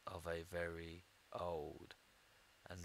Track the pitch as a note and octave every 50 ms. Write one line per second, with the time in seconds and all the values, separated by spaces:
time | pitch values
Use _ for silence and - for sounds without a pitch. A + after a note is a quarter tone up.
0 | - - F#2 F2+ E2 E2+ E2 E2 E2 E2 F2+ F2 E2+ E2+ E2+ E2 E2 E2 E2 F2
1 | - - - - - - - - F2 F2 E2+ D#2 D2 D2 - - - - - -
2 | - - - - - - - - - - - - - - F2+ F#2 E2+